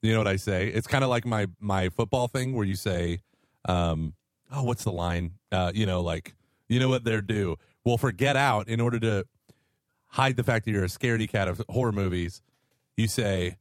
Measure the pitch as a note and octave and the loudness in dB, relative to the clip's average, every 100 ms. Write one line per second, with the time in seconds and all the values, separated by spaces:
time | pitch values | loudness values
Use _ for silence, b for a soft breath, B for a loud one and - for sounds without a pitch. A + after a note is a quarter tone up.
0 | A2+ A2+ G#2 G2 - F#2 G2+ G#2+ - C#3 | 2 2 2 0 0 0 0 -2 0 0
1 | C3 B2 A#2+ A2 G2 F2 G#2 F#2+ F#2 F2 | 2 0 0 -2 -2 -4 -2 0 0 -2
2 | A2 C3 A#2+ C3 C3 B2 G2+ F#2+ G#2+ F2+ | 0 0 0 -2 -4 -2 -2 -2 -2 -2
3 | E2+ E2+ _ _ _ _ - F2+ F2 D#2 | -2 -4 _ _ _ _ 0 2 2 0
4 | D#2+ - _ _ _ C3+ B2 A#2+ - F2 | -4 -8 _ _ _ -4 -2 0 -2 -2
5 | F2 F2 E2+ F2+ _ F#2 F2+ G2 G#2+ F2+ | -2 -2 -4 -8 _ 0 0 0 0 0
6 | E2+ D#2+ - - _ _ _ A#2+ C3 C3 | 0 -4 -8 -20 _ _ _ 2 2 2
7 | A2+ A2 G2+ G#2+ F#2+ E2 b b - A#2+ | 0 -2 0 -2 -2 -4 b b 0 2
8 | C3+ F#2 C3+ C3+ C#3 G#2+ G2+ A2+ A#2 A#2+ | 0 0 2 4 4 2 0 0 0 2
9 | A2+ G2+ F#2 _ _ b b b b b | 0 0 -4 _ _ b b b b b
10 | b - C3+ B2+ A#2 A2+ A2+ G#2 F2+ - | b 0 2 2 2 2 2 0 0 -2
11 | B2 A#2 A2 G#2+ F#2+ F2 A2+ B2 A#2+ G2+ | 0 0 0 0 0 -2 -4 0 0 0
12 | G2 F2+ F2 - _ _ _ _ _ - | 0 0 -4 -8 _ _ _ _ _ -2
13 | A2+ - G#2+ F#2+ F2 F2 | 0 0 0 0 -2 -6